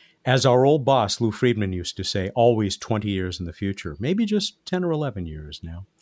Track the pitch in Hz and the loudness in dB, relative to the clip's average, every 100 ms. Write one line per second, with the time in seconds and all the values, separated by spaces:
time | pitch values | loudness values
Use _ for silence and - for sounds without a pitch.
0 | _ _ - 131 135 123 135 151 127 135 | _ _ 0 2 6 6 6 4 4 2
1 | 101 - 117 104 127 117 98 90 87 - | 2 0 -2 2 0 2 -2 -2 -6 -6
2 | 92 104 92 - 120 113 104 - - 110 | -4 -4 -2 2 4 4 0 -4 -2 -2
3 | 104 95 92 87 87 - 98 98 90 76 | 0 -2 -4 -6 -10 -4 -4 -4 -10 -6
4 | 117 196 220 208 202 - - 185 180 156 | -4 -2 0 0 -2 -8 -6 -4 -2 -2
5 | 147 101 85 76 76 73 85 85 98 _ | -4 -6 -8 -10 -12 -14 -12 -12 -14 _